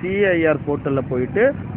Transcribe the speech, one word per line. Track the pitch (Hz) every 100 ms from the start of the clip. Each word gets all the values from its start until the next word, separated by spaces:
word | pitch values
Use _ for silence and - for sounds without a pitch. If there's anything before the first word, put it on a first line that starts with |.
சி | 180
இ | 196 196
ஐ | 175 160
ஆர் | 147 143
போர்ட்டல்ல | 143 147 135 135
போயிட்டு | 127 127 202 254 285 -